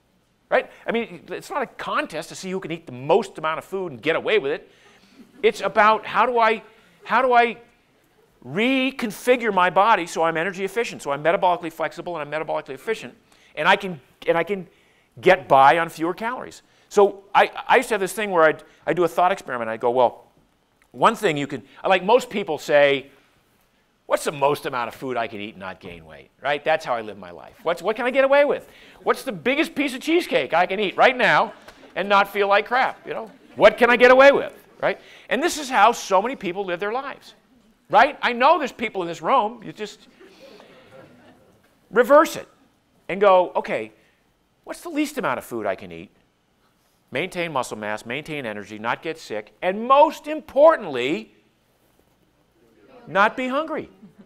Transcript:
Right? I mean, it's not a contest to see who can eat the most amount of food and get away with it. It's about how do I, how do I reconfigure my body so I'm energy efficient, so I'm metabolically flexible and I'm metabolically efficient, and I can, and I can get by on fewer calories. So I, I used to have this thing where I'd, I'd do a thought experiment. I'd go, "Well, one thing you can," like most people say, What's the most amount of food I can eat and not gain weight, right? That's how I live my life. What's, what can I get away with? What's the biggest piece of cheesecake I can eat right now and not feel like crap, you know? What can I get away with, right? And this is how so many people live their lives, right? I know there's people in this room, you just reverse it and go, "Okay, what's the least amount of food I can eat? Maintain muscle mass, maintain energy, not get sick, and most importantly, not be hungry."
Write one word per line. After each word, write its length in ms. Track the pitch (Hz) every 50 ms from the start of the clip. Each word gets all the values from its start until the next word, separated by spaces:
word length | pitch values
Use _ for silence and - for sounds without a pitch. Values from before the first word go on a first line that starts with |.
| _ _ _ _ _ _ _ _ _ -
Right? 220 | 180 175 - - - - - -
I 60 | 202
mean, 320 | 233 233 - 175 156 - -
it's 220 | 180 - - -
not 120 | 381 294
a 40 | 247
contest 640 | - - - - 190 208 269 302 - 175 151 170 -
to 60 | 156
see 140 | - - 185
who 120 | 180 190
can 100 | 185 151
eat 140 | 165 170 -
the 80 | - 123
most 440 | 123 131 147 170 214 214 - - -
amount 200 | 156 156 160 147
of 80 | -
food 260 | - 190 196 185 175
and 100 | 135 113
get 140 | 104 151 165
away 240 | 147 113 151 214 208
with 140 | 135 139 156
it. 180 | 190 - _ _ _ _ _ _ _ _ _ _ _ - _ _ - -
It's 160 | 220 214 -
about 460 | 196 196 196 220 208 214 220 214 -
how 200 | - - - 220
do 140 | 254 240 233
I, 240 | 226 220 226 196 - - _ _ _ _ _ _ _
how 180 | - 202 233
do 120 | 262 254 247
I 240 | 233 240 233 220 - - _ _ _ _ _ _ _ _ _ _ _ _ _ _ _ -
reconfigure 1080 | 123 139 196 226 254 269 262 262 269 269 - 240 214 185 - - 240 247 247 226 220 196
my 160 | 185 180 180
body 380 | 156 190 202 226 226 190 170 -
so 160 | - 175 160
I'm 140 | 165 160 156
energy 260 | 165 196 180 185 196
efficient, 380 | 190 - 233 233 233 180 113
so 100 | - 143
I'm 100 | 139 143
metabolically 520 | 151 160 180 190 185 180 175 165 170 160 -
flexible 440 | - 160 151 - 170 156 175 170 156
and 160 | 147 147 147
I'm 80 | 156
metabolically 280 | 160 151 156 156 151 -
efficient, 440 | 135 135 - 226 226 - 143 120 - _ _ _ _ _ _ _ -
and 120 | - 151 175
I 80 | 202
can, 240 | 202 202 190 175 135 _ _ _ _ -
and 120 | 160 165 170
I 80 | 170
can 240 | - 202 190 170 - _ _ _ _ _ _ _ _ _ 123
get 300 | 113 170 185 185 - -
by 300 | 156 135 135 139 160 170
on 100 | 165 165
fewer 240 | - - 156 165 180
calories. 480 | - 220 233 254 - - - - - _ _ _ _ _ _
So 380 | - 208 202 196 - - - _ -
I, 160 | - 208 208 - - - -
I 80 | 190
used 140 | 240 254 -
to 60 | 233
have 60 | 202
this 120 | 196 180 -
thing 180 | 233 214 202
where 120 | 185 165 160
I'd, 200 | 156 151 - - _ _ _ -
I'd 100 | - 160
do 80 | 170 175
a 60 | 165
thought 240 | - - 175 180 196
experiment. 360 | - - - 131 120 113 110
I'd 120 | 113 113
go, 100 | - 120
"Well, 320 | 120 127 123 113 - - - _ _ _ _ _ _ _ _ _ _ _ _ _
one 260 | _ 123 147 208 233 -
thing 180 | 220 190 151
you 100 | 143 143
can," 180 | 147 147 117 98 _ _ - -
like 180 | 180 190 190 180
most 260 | 196 240 254 247 -
people 280 | - 208 202 165 156 135
say, 540 | - - 151 143 143 143 139 135 135 - _ _ _ _ _ _ _ _ _ _ _ _ _ _ _ _ _ _ _ -
What's 160 | - - -
the 80 | 233
most 340 | 165 139 139 143 147 - -
amount 220 | 156 135 123 117 113
of 80 | -
food 220 | - 147 131 123 117
I 100 | 117 104
can 140 | 110 101
eat 100 | 101 110
and 80 | 90 90
not 220 | 98 90 92 -
gain 240 | - 92 87 80 80
weight, 260 | 78 78 71 - _ _ _
right? 220 | - 135 147 147 147
That's 220 | 160 160 156 156
how 100 | 160 123
I 60 | 117
live 160 | 110 107 98 101
my 140 | 92 87
life. 260 | 87 78 60 - - _ -
What's, 180 | 156 175 170
what 160 | 165 202 220 240
can 80 | 240
I 40 | 254
get 140 | 254 269 262
away 220 | 269 277 285 294
with? 220 | 285 190 - - - - - - - - - -
What's 200 | 202 240 - -
the 100 | 269 220
biggest 420 | 165 135 233 277 294 320 - -
piece 180 | 262 302 294 233
of 60 | 254
cheesecake 540 | - 302 330 359 - - 262 220 139 123 156
I 120 | 165 180
can 140 | 180 190 202
eat 160 | 214 180 -
right 200 | 143 165 - 262
now 380 | 247 220 180 151 156 202 208 - - - - - _ - - -
and 140 | - 190 202
not 240 | 202 196 180 -
feel 160 | - 202 202 196
like 180 | 196 208 208
crap, 400 | - 247 262 254 151 - - -
you 80 | 156 151
know? 160 | 202 226 196 - _ _ _ - 120
What 200 | 170 220 214 -
can 120 | 240 233
I 80 | 247 233
get 120 | 247 247
away 220 | 254 262 269 285
with, 220 | 269 165 82 - - - _ _ _ -
right? 180 | - 160 190 - - - - - - -
And 140 | - 233 311
this 160 | 349 - 294
is 100 | 294 247
how 220 | 262 220 202 233
so 300 | 233 - - - 196 185
many 160 | 202 247 277 -
people 260 | - - - 196 202
live 160 | 185 175 175
their 140 | 202 208 220
lives, 420 | 254 277 277 - - - - - _ _ _ _ _ _ _ _ _ _ -
right? 280 | 151 202 240 - - -
I 100 | - 220
know 260 | 240 233 254 294 339 349
there's 140 | 294 233
people 300 | - - 240 214 - 196
in 80 | 175 170
this 120 | 165 151
room, 400 | 151 185 247 262 208 214 240 233
you 120 | 190 - 226
just 340 | - 214 202 - _ _ _ _ _ - - - - - - 208 - - - - - - - - - - - - _ _ - - _ _ _ _ _ _ _ _ _ _ _
reverse 460 | - 214 247 240 285 302 320 302 - 104
it 100 | - _ _ _ _ _ _ _ _ _ _ _ _ -
and 100 | 170 202
go, 320 | 208 202 190 185 180 165 - 190
"Okay, 340 | 185 - 180 123 110 107 _ _ _ _ _ _ _ _ _ _ _ _ _ _ _
what's 180 | - 320 -
the 80 | - 349
least 280 | 320 285 302 - - 254
amount 200 | 185 147 127 110
of 60 | -
food 220 | - 127 113 104
I 100 | 101 92
can 160 | 92 104 90
eat? 200 | 85 82 90 - _ _ _ _ _ _ _ _ _ _ _ _ _ _ _ _ _ _ _ _
Maintain 400 | 117 131 175 185 180 180 170 170
muscle 260 | 151 131 117 - 123 107
mass, 280 | 107 104 107 107 -
maintain 400 | 117 120 147 151 156 156 147 131
energy, 340 | 110 104 104 98 90 110 104
not 220 | 107 117 135 143
get 160 | - 160 156 160
sick, 360 | - - 117 104 - - _ -
and 240 | - 185 190 214 226
most 420 | 247 269 285 302 320 - - - 294
importantly, 1080 | 311 311 - - - 269 302 330 320 269 220 165 135 120 120 135 165 220 220 _ _ _ _ _ _ _ _ _ _ _ _ _ _ _ _ _ _ _ _ _ _ _ _ _ _ _ _ _ _ _ _ _ - - -
not 300 | - 151 190 202 220 220
be 140 | 254 254 254
hungry." 400 | 262 285 320 302 311 240 - - - _ - 185 _ _ -